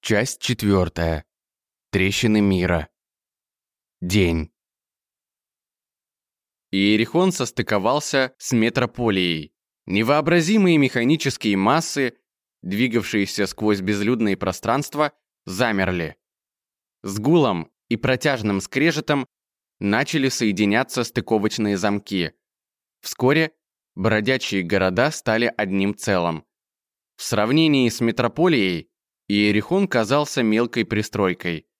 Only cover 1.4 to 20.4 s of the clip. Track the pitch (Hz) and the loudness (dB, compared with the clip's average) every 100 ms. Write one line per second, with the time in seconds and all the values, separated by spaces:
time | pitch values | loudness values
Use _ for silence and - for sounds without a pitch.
1.4 | _ _ _ _ _ 98 95 101 117 107 | _ _ _ _ _ 0 0 0 2 4
2.4 | 101 92 90 85 73 _ _ _ _ _ | 4 2 2 0 -4 _ _ _ _ _
3.4 | _ _ _ _ _ _ 87 101 90 82 | _ _ _ _ _ _ -2 0 2 0
4.4 | 78 _ _ _ _ _ _ _ _ _ | -4 _ _ _ _ _ _ _ _ _
5.4 | _ _ _ _ _ _ _ _ _ _ | _ _ _ _ _ _ _ _ _ _
6.4 | _ _ _ 98 101 107 113 165 185 175 | _ _ _ 0 4 2 2 2 0 0
7.4 | 123 - - 104 101 143 - 139 127 _ | -6 -4 -2 0 2 0 0 -2 -2 _
8.4 | - 120 113 131 120 - 117 95 90 80 | -2 0 2 0 -4 -2 0 0 0 -2
9.4 | 73 _ _ _ - 98 113 147 156 170 | -8 _ _ _ -4 -2 2 2 2 2
10.4 | 160 220 185 160 135 123 117 156 139 - | 2 2 4 4 2 2 2 2 0 -2
11.4 | 113 98 101 151 160 - 127 _ _ _ | 0 2 2 2 0 -4 -4 _ _ _
12.4 | _ _ 90 101 123 113 98 110 98 - | _ _ -8 -2 0 0 0 -2 -2 -2
13.4 | 98 - 107 101 92 101 104 123 107 92 | -4 -2 0 0 0 -2 0 0 0 -2
14.4 | 90 90 - 127 147 147 151 _ _ _ | -4 -4 -2 -2 -2 -4 -4 _ _ _
15.4 | - 92 120 98 92 90 80 - _ _ | -12 -2 0 2 0 -2 -6 -10 _ _
16.4 | _ _ _ _ _ _ 98 101 117 170 | _ _ _ _ _ _ -10 -4 2 2
17.4 | 131 90 80 _ _ 117 - 127 156 131 | 2 -2 -6 _ _ -4 -2 0 -2 0
18.4 | 107 98 - 127 160 151 - 143 127 _ | 0 -2 -4 -2 0 -2 -2 -4 -4 _
19.4 | _ _ _ _ 101 107 143 160 131 - | _ _ _ _ -2 0 -2 -2 -2 0